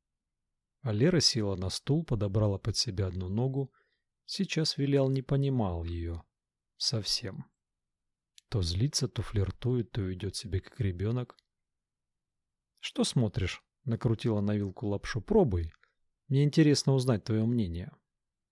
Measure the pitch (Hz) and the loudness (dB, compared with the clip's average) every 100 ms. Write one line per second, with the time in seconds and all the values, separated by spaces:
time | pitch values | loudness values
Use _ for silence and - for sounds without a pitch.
0 | _ _ _ _ _ _ _ _ 123 104 | _ _ _ _ _ _ _ _ -4 2
1 | 151 175 - 120 104 92 92 - - 147 | 4 4 2 2 -2 -2 -4 -4 0 0
2 | 165 117 101 104 107 98 - - - 95 | 0 -2 0 2 2 0 -2 -2 -4 -2
3 | 92 90 90 101 131 135 135 _ _ _ | -4 -4 -4 -2 0 -2 -6 _ _ _
4 | _ _ - - 185 156 151 - 139 139 | _ _ -10 -6 -2 -2 -2 0 2 4
5 | 135 135 127 139 139 127 101 85 82 82 | 4 0 0 0 2 0 0 -2 -4 -6
6 | 82 85 - _ _ _ _ - - 113 | -6 -8 -12 _ _ _ _ -8 -4 -2
7 | 101 - - - - _ _ _ _ _ | -2 -4 -6 -10 -16 _ _ _ _ _
8 | _ _ _ _ _ 110 82 87 139 - | _ _ _ _ _ -2 -2 0 0 0
9 | 131 - - 104 92 - 120 123 110 - | -4 -4 -4 -2 -2 -2 -2 -2 -2 -2
10 | 95 92 95 - 101 92 - - 98 87 | -4 -4 -6 -8 -4 -4 -4 -4 -4 -2
11 | 101 123 120 - _ _ _ _ _ _ | -2 -2 -4 -12 _ _ _ _ _ _
12 | _ _ _ _ _ _ _ _ - - | _ _ _ _ _ _ _ _ -8 -2
13 | 233 139 107 - 92 - _ _ - 113 | 0 2 2 0 -2 -4 _ _ -6 -2
14 | 120 110 120 104 101 104 101 - 104 101 | 0 0 0 0 0 0 -2 -4 -4 -4
15 | - 107 - 214 151 92 80 - _ _ | -4 -6 2 4 4 2 -4 -10 _ _
16 | _ _ - 135 147 160 151 139 - 135 | _ _ -2 2 4 6 6 6 4 2
17 | 127 107 - 110 110 120 92 82 98 - | 4 2 0 0 2 0 0 -4 -8 -14
18 | _ _ _ _ _ | _ _ _ _ _